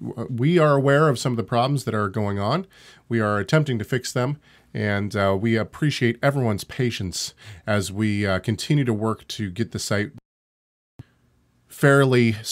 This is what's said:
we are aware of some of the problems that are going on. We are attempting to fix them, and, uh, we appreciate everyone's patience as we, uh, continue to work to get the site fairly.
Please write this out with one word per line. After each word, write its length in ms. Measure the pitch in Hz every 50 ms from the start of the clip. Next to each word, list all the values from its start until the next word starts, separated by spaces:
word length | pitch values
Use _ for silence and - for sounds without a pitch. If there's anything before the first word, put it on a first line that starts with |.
| - 113 - - 113 -
we 280 | 131 113 131 151 180 180
are 180 | 151 151 143
aware 340 | 139 131 139 139 143 160 156
of 100 | 131 113
some 140 | - 135 123
of 40 | 113
the 60 | 104
problems 400 | - 123 117 123 135 143 135 -
that 100 | 127 110
are 140 | 107 104 98
going 320 | 95 110 104 101 98 98
on. 260 | 98 107 139 180 190 - _ - - - - _ _ -
We 100 | 117 117
are 180 | 110 104 104 101
attempting 400 | 98 - - 156 151 147 127 110
to 60 | 107
fix 280 | - 135 123 - - -
them, 260 | 127 123 131 147 - _ _ _ _ _ _ -
and, 400 | 110 107 104 101 101 104 101 98
uh, 240 | 104 98 98 98 95
we 180 | 107 117 113 110
appreciate 600 | 104 - - - 156 147 139 - 127 117 117 - -
everyone's 400 | 143 143 143 123 113 104 95 -
patience 720 | - - - 131 120 110 - 101 90 80 - - - - _ - - 101 - - -
as 240 | 104 104 95 95
we, 340 | 95 101 110 107 104 101 104
uh, 140 | 98 95 92
continue 460 | - - 113 - - - 151 147 135
to 80 | 120 110
work 340 | 101 110 113 107 - - -
to 240 | - - 107 95
get 220 | 87 101 113 - -
the 40 | 104
site 360 | - - 110 101 104 - - 117 _ _ _ _ _ _ _ _ _ _ _ _ _ _ _ _ - _ _ _ _ _ _ _ _ _ _ _ _ _
fairly. 680 | - - - 143 139 139 139 131 127 123 120 113 110 104 113 -